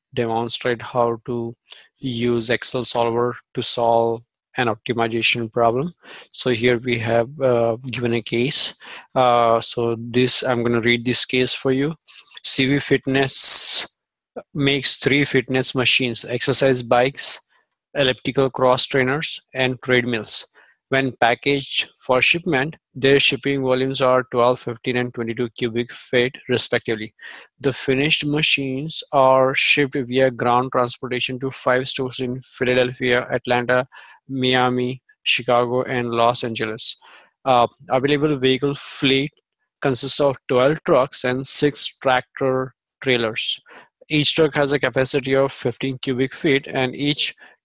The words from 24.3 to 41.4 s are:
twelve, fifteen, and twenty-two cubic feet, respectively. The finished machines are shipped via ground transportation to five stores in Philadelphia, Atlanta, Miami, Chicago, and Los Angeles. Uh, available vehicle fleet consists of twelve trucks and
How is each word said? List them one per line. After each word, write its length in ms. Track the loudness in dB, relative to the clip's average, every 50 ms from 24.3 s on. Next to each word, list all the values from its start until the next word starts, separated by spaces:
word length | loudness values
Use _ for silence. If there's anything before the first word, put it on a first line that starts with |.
twelve, 260 | 0 2 2 2 0 0
fifteen, 380 | -4 -10 -10 -6 -6 -4 -2
and 180 | -2 -2 -4 -4
twenty-two 360 | -6 -6 -6 -4 -4 -6 -6
cubic 420 | -4 -4 -4 -2 -2 -4 -4 -6
feet, 420 | -8 -18 -6 -2 0 0 0 0 -2 -8 -4 -2
respectively. 680 | -2 -2 0 -2 -2 -2 -2 -4 -6 -6 -8 -12 -16 _ -20 -20 -20 -20 -20 _ _ -6
The 120 | -4 -4
finished 540 | -4 -2 -2 -2 0 0 0 0 0 0 0
machines 720 | -2 -2 0 0 0 0 -2 -2 -4 -6 -6 -6 -6 -4 -6 -4 0
are 420 | 2 4 6 6 6 4 4 2 2
shipped 400 | 0 0 2 2 2 0 0 -2
via 380 | -4 -4 -2 2 2 2 2
ground 400 | 2 0 0 2 2 2 2 0
transportation 640 | 0 0 0 0 -4 -8 -8 -6 -4 -4 -4 -4 -6 -6
to 120 | -8 -8
five 360 | -8 -4 0 0 0 0 0 -2
stores 300 | -4 -4 -6 -6 -6 -6
in 220 | -6 -6 -6 -8
Philadelphia, 880 | -12 -14 -8 -4 -2 0 2 2 2 0 -2 -4 -2 0 0 0 0 -2
Atlanta, 560 | -4 -4 -2 -2 -2 0 0 2 0 0 0 -2 -8 -20 -20 -20 -20 _ _ -10
Miami, 720 | -4 -2 0 2 2 2 2 2 0 0 -2 -4 -6 -8 _ _ _ _
Chicago, 600 | -4 -2 -2 -2 0 2 2 2 2 2 0 -2 -2
and 260 | -2 -4 -4 -4 -2
Los 320 | 0 2 2 2 2 0
Angeles. 540 | -4 -6 -6 -6 -6 -6 -6 -6 -8 -8 -8 -10 _ -20 -20 -20 _ _ _ _ 0
Uh, 240 | 2 2 4 2 0 -2 _ -6 -2
available 480 | -2 0 0 0 0 0 0 0 0
vehicle 380 | 0 0 0 0 0 -2 -4 -4
fleet 560 | -6 -8 -12 -4 -2 0 2 2 2 0 -4 -8 _ _ _ _ _ _ _ _ _
consists 380 | -2 -2 0 0 2 2 2 2
of 200 | 2 0 0 -2 _ -2
twelve 340 | 2 2 2 2 2 0
trucks 400 | 0 2 2 2 2 0 -2 -4
and 240 | -2 -2 -2 -2